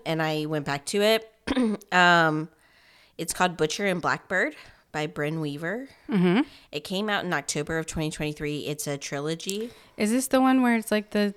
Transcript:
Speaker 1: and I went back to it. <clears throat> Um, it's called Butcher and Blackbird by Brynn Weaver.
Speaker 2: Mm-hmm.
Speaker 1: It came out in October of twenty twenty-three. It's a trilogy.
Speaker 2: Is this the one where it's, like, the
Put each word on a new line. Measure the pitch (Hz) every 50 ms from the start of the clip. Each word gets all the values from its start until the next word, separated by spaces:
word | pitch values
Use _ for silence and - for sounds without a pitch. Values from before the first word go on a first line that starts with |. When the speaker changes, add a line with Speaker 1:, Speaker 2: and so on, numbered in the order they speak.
| -
Speaker 1:
and | 151 160 160
I | 160 156 156 151 151
went | 151 156 151 139
back | 143 143 143 -
to | - - 202
it. | 202 214 226 220 220 - _ _ -
<clears throat> | - 269 254 247 220 208 208 - - 180
Um, | 180 180 175 175 170 165 160 151 156 156 - _ _ _ _ _ _ _ _ _ _ _ _ _
it's | - 170 170 -
called | - 180 180 165
Butcher | - 156 156 - - 202
and | 202 180 175
Blackbird | 156 143 127 - - - 196 185 220 311 302 - - - - _ _ _ -
by | 156 151
Brynn | 151 151 156 147 151 160 165
Weaver. | 156 147 143 143 165 165 196 247 269 - - _ _ -
Speaker 2:
Mm-hmm. | 254 190 175 180 175 233 311 - - - - -
Speaker 1:
It | - 147 -
came | - 190 185 214 214
out | 208 190 -
in | 180 170
October | 143 143 - - 151 147 156 160
of | 160 160
twenty | - - 170 156 156
twenty-three. | 165 - 160 151 147 - 156 147 147 147 -
It's | 127 151 147 -
a | - 143
trilogy. | 139 - - 156 139 143 156 165 165 - 190 196 208 220 247 - - - - -
Speaker 2:
Is | - 208 208
this | 226 262 262
the | - - 262
one | 262 262 262 262
where | 254 240 233
it's, | 226 214 -
like, | 214 214 202 -
the | - 208 208 202 196